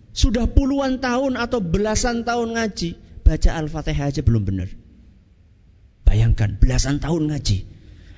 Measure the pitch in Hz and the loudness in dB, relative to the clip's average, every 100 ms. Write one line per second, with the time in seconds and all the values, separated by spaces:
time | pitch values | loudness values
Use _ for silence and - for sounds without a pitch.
0 | - - 269 226 226 - 277 277 269 262 | -16 0 2 2 0 2 2 0 0 -2
1 | 254 240 277 247 233 247 175 185 214 214 | -2 0 0 -2 -2 -2 0 0 0 0
2 | 240 233 233 240 226 226 226 - 170 - | -2 -2 -2 -4 -2 -2 -4 -4 -8 -8
3 | - - - 156 - 165 151 160 147 147 | -18 0 2 4 2 2 -4 -6 -4 -2
4 | 143 143 117 113 98 95 90 - - - | -2 -2 0 0 0 -4 -6 -10 -20 -20
5 | - - _ _ _ _ _ _ - _ | -20 -20 _ _ _ _ _ _ -20 _
6 | - 104 117 - 101 101 135 123 131 143 | 2 4 4 2 0 4 4 4 0 -2
7 | 143 165 151 147 - 98 - - - - | -2 -2 -2 -2 -2 -2 -4 -16 -20 -20
8 | - | -20